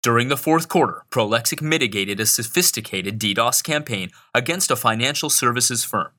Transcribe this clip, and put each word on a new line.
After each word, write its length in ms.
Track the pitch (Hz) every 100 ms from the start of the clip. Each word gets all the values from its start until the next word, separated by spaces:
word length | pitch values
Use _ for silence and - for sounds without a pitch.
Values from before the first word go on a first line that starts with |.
During 260 | - 117 123
the 100 | 139
fourth 320 | - 160 170
quarter, 320 | 180 123 - -
Prolexic 500 | 127 107 113 113 -
mitigated 600 | 151 160 123 104 98 101
a 40 |
sophisticated 920 | 107 - 113 - 175 - 113 98 92 107
D 160 | 107
dos 260 | 98 117 -
campaign 520 | - 151 147 104 90 - _
against 360 | - 127 175 -
a 60 | 120
financial 520 | 120 110 127 147 151
services 560 | - 123 120 113 120
firm. 240 | - 107 82